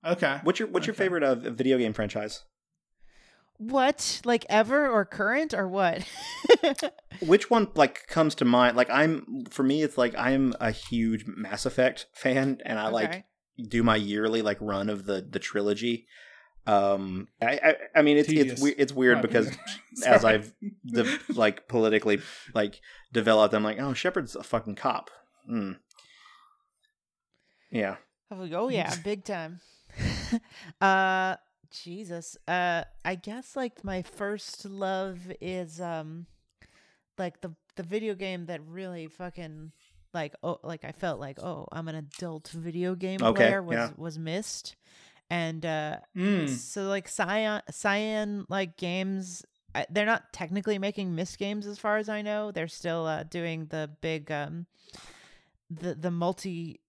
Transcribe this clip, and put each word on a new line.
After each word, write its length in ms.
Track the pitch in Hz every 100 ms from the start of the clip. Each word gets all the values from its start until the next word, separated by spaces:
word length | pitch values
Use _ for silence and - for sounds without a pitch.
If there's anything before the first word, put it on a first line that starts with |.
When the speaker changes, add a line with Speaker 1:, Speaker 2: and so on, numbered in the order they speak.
Speaker 1:
Okay. 360 | 160 175 156 139
Speaker 2:
What's 140 | 151 180
your, 100 | 220
what's 180 | 180 226
your 80 |
Speaker 1:
Okay. 100 | 214
Speaker 2:
favorite, 180 | 190 175
uh, 120 | 143
video 420 | 123 117 117 131 131
game 160 | 117
franchise? 520 | 107 104 110 107 - - _ _ _ _ _ - _ _ _ _ _
Speaker 3:
What? 640 | 220 269 262 294 - -
Like, 220 | 240 233 -
ever 400 | 214 220 277 285
or 160 | 226
current 480 | 190 - 202 254 311
or 160 | 214 190
what? 340 | 190 185 165 - 762 906 1017 - 480
<laughs> 320 | 330 277 302 - - -
Speaker 2:
Which 300 | 160 202 -
one, 180 | 233 202
like, 320 | - 139 - -
comes 280 | - 156 -
to 100 | 123
mind? 320 | 123 123 120
Like, 100 | 123
I'm, 560 | 131 156 160 - 135 123
for 120 | -
me, 200 | 131 147
it's 160 | 151 139
like, 160 | 120 -
I'm 380 | 123 135 135 -
a 100 | 113
huge 560 | 107 - 120 113 110 110
Mass 400 | 98 107 104 131
Effect 400 | - 127 123 -
fan, 480 | - 131 131 135 131
and 140 | - 110
I, 100 | 110
like, 220 | 113 107
Speaker 3:
Okay. 140 | 180 - _ _ - 113
Speaker 2:
do 140 | 117
my 140 | 117 107
yearly, 440 | 101 104 110 113
like, 160 | 107 101
run 260 | 107 98 101
of 160 | 101
the, 160 | 98 98
the 180 | 95 98
trilogy. 680 | - 104 104 104 120 117 _ - - - _ - -
Um, 600 | 101 98 98 95 92 - _
I, 180 | 117 143
I, 140 | 160 - 110 165
I 60 |
mean, 140 | 147 147
it's, 160 | 147
it's 200 | 156 131
Speaker 1:
Tedious. 80 | 120
Speaker 2:
we-, 100 | 139 143
it's 180 | 135
weird 220 | 135 127 120
Speaker 1:
Not 60 |
Speaker 2:
because 260 | 113 120 131
Speaker 1:
tedious. 320 | - - -
<laughs> 260 | _ - 127
Speaker 2:
as 160 | 117
Speaker 1:
Sorry. 120 | 113 107
Speaker 2:
I've 180 | 104 _ 101 - 123
de-, 320 | 117 117 294 -
like, 400 | 120 107 101 _
politically, 520 | 123 110 107 107 104 - - -
like, 260 | 110 104 - - - -
developed, 420 | 117 110 110 107
I'm 100 | 107
like, 140 | 107 107
"Oh, 140 | 139
Shepard's 420 | 131 180 185 123 -
a 60 |
fucking 340 | - 117 107 101
cop." 340 | 135 135 - - _ _ -
Hmm. 260 | 120 196 190 _ _ _ _ - _ _ _ _ _ _ _ _ _ _ _ _ _ _
Yeah. 260 | 120 101 92 _ _ _
Speaker 3:
I 40 |
was 160 | 190 185
like, 80 | 170
"Oh, 100 | 240
yeah, 260 | 233 165
Speaker 1:
<laughs> 100 | 175
Speaker 3:
big 200 | 180 208
time." 360 | - 190 160 175 _ _ _ -
<laughs> 420 | - - - 233 _ - 180 -
Uh, 560 | 196 190 190 190 185 185 _ _ 156
Jesus. 640 | - 175 180 208 170 165 - -
Uh, 380 | 180 180 170 - -
I 120 | 175 180
guess, 400 | 208 233 254 277
like, 260 | 247 -
my 180 | 190 185
first 600 | 170 - 202 208 - -
love 540 | 202 196 190 190 190 180 180 -
is, 400 | 180 185 170 160
um, 460 | 175 165 156 165 175 _ _ _ - _ _ _ _ -
like, 220 | 180 170
the, 140 | 180 160 _
the 80 | -
video 320 | 170 208 220
game 320 | 190 190 185 170
that 140 | 165
really 440 | 156 175 190 175 160
fucking, 640 | _ 180 175 160 156 156 _ _ _ _
like, 200 | 170 151 -
oh, 160 | 170 -
like, 220 | - 165
I 80 | -
felt 260 | 160 180 139
like, 220 | 139 139
"Oh, 240 | 180 151 -
I'm 160 | - 160
an 80 | 156
adult 520 | 147 - 175 156 -
video 460 | 165 165 165 180
game 260 | 180 185 185
Speaker 2:
Okay, 260 | - - 113
Speaker 3:
player," 160 | -
was, 140 | 170 117
Speaker 2:
yeah. 140 | 117 -
Speaker 3:
was 200 | 165 156
Myst. 580 | 160 175 214 - - - _ _ - _ _
And, 380 | 175 165 160 165
uh, 320 | 156 151 - - 185
Speaker 1:
Mm. 320 | 190 196 147
Speaker 3:
so, 380 | 123 - - 196
like, 200 | 196 190
Cyan, 540 | - 175 208 220 214 -
Cyan, 760 | - 208 202 214 214 214 202 -
like, 280 | 190 185 -
games, 680 | 180 180 190 190 185 175 - _ _
uh, 100 | - -
they're 160 | 185 208
not 260 | 226 _
technically 460 | - 165 196 202 202
making 360 | 196 202 190 165
Myst 200 | 180 -
games 280 | 202 208 202
as 120 | 208
far 180 | 214 214
as 100 | 214
I 140 | 214
know. 300 | 208 208 214
They're 160 | 190 165
still, 380 | - 175 165 160
uh, 180 | 156
doing 420 | 160 180 170 160 156
the 240 | 160 151 151
big, 300 | 165 160 151
um, 360 | 147 147 165 175 _ _ - - - - _ _ _ _
the, 260 | 160 175 151
the 140 | 175
multi 680 | 170 175 185 196 170 165 -